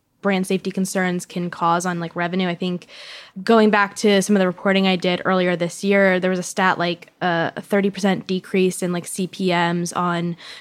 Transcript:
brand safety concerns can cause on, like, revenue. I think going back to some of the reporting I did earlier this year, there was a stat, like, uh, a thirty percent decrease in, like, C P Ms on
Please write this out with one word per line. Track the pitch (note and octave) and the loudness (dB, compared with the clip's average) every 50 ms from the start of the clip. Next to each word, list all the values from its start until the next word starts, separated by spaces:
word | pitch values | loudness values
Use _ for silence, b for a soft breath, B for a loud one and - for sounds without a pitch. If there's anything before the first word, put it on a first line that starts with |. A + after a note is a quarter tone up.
| _ _ _ _ | _ _ _ _
brand | - G3 G3 F#3 F#3+ | -2 -2 0 0 0
safety | - F#3+ F#3 - F#3+ | -2 -2 -2 -2 -4
concerns | F#3 F#3+ F#3+ F#3 - G3 F#3 F3+ F3 F3+ - | -4 -4 -4 -2 -2 -2 -2 -2 -2 -4 -6
can | - - F#3 F3 F3 | -8 -8 -6 -6 -6
cause | - - F3 E3+ E3+ F3 F3 | -4 -2 0 2 2 0 0
on, | F#3 F3 E3+ | -2 -4 -4
like, | E3+ E3 - | -6 -8 -6
revenue. | F3 F3 E3+ F3+ F#3+ F#3 F3+ | -6 -4 -2 -2 -2 -2 -2
I | E3+ | -2
think | E3 F#3+ F#3 F3+ F3 - B B B B B B B B B B G3 | -4 -4 -4 -4 -6 -8 B B B B B B B B B B -4
going | F#3+ - A#3 A3+ G#3+ G#3+ | 2 4 6 6 6 6
back | G#3 G#3 G3+ G3 - | 4 4 2 0 -2
to | - - G#3 G3+ G3 | 0 2 4 4 4
some | F#3 - G#3 | 4 4 2
of | G3 | 2
the | F#3 | 2
reporting | F3+ F3 - - G3+ F#3+ F#3+ F#3+ | 2 0 -2 0 0 2 2 2
I | F#3+ F#3 | 2 2
did | F3 F3 F3+ F3+ F3+ - | 0 0 -2 -2 0 0
earlier | - F#3+ F#3 F3+ F3+ F3 | 0 0 2 2 0 0
this | E3 F3 F3 - - - | -2 -2 -4 -6 -4 0
year, | G3 G3+ G3 G3 F#3+ F#3 F#3 | 2 4 4 4 4 4 2
there | F3+ F#3 | 2 0
was | F#3 F3+ | -2 -2
a | |
stat, | F3+ - - - F#3+ F#3 - - | -4 -4 -2 0 2 2 2 0
like, | F3 F3 F3 E3+ - - _ - | -2 -4 -4 -6 -10 -18 _ -4
uh, | F#3 F3+ E3+ E3 E3 - - | -2 0 0 0 0 -2 -4
a | - | -8
thirty | - - G#3+ G3+ F#3+ G3+ | -4 -2 0 2 2 0
percent | G3 F#3+ F#3+ G3 F#3 - - | 0 0 0 0 0 0 -2
decrease | - F#3+ F#3 - - - F#3+ F#3 F#3 F3 - | -4 -4 -4 -4 -2 2 2 2 2 0 -2
in, | F#3+ F3 | -4 -4
like, | F3 F3 E3+ | -4 -4 -6
C | - - - F#3 | -8 -6 -6 -6
P | F3 - - F#3+ F3+ | -6 -4 -2 -2 0
Ms | F3 F3 F3 E3+ F3 F3 F3 E3+ | 2 2 2 0 0 -2 -4 -4
on | - - F3 F3 E3+ E3+ E3+ E3+ E3+ B B B B B | -4 -4 -2 -2 -2 -2 -4 -4 -6 B B B B B